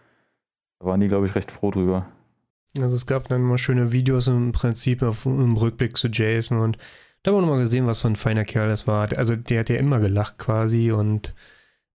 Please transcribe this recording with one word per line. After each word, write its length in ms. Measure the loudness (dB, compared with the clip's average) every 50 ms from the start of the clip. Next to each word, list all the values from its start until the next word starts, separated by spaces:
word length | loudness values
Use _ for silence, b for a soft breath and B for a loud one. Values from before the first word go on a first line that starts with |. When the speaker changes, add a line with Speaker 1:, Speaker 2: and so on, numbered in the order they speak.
| b b b b b b b b b _ _ _ _ _ _ _
Speaker 1:
waren 200 | -4 -2 0 2
die, 80 | 2 2
glaub 160 | 2 2 0
ich, 120 | 0 0
recht 160 | -4 -6 -6 -6
froh 180 | -4 -4 -2
drüber. 360 | 0 0 0 0 0 -2 -4 -8 -12 -20 _ _ _ _ _ _ _ _ _ _ -8
Speaker 2:
Also 200 | -4 -2 -2 -2
es 100 | -2 -2
gab 220 | -2 -4 -4 -2 -2
dann 140 | -2 0 0
immer 160 | 0 0 0
schöne 340 | 0 0 0 2 0 0 0
Videos 340 | 0 2 2 2 2 2
im 240 | 2 0 0 0 0
Prinzip 520 | -2 0 0 0 -2 0 0 0 0 0 0
auf, 240 | -2 -2 -2 -4
im 300 | -2 0 2 2 2 2
Rückblick 400 | 2 2 0 0 -2 -4 -2 -2
zu 120 | -2 -2 -2
Jason 500 | 0 0 0 0 0 0 0 0 0 0
und 180 | 0 0 -2 B B B B B B B B B -2
da 80 | 0
hat 60 | 2
man 60 | 2 2
nochmal 180 | 2 2 2
gesehen, 260 | 2 2 2 2 2
was 140 | 0 0 0
für 80 | 0 0
ein 80 | 0
feiner 280 | 0 0 0 0 0 0
Kerl 240 | -2 -2 0 0 0
das 200 | 0 0 0 0
war. 200 | 0 0 0 0 -2
Also 200 | 0 0 0 0
der 240 | -2 -2 -2 -2 0
hat 80 | 0 0
ja 80 | 0
immer 240 | 0 2 2 2 2
gelacht 380 | 2 2 2 0 0 -2 -6 -6
quasi 520 | -4 -2 0 0 2 2 2 2 2 2
und 440 | 2 2 2 0 0 -2 -4 -6 b b b b b b b b b b b b _